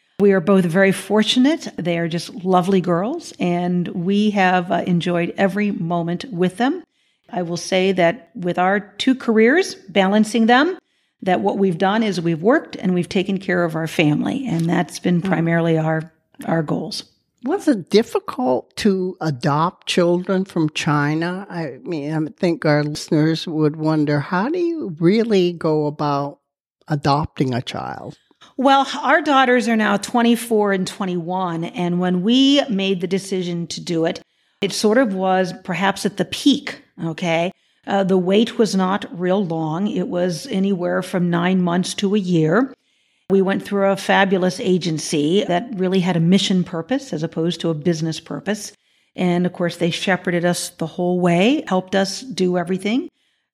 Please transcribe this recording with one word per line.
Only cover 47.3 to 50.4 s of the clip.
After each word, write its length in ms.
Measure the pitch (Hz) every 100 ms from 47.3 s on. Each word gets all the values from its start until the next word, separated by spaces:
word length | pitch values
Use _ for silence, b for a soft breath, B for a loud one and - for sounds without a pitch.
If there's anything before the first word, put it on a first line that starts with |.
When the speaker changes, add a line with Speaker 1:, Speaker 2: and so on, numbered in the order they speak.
| 165 165 175
Speaker 1:
to 100 | 170
a 40 |
business 440 | 160 143 165 160 156
purpose. 540 | - 160 170 214 - - _ _ _
And 320 | - 180 175 180
of 60 |
course, 240 | 175 175 -
they 140 | 175
shepherded 540 | - - 180 185 175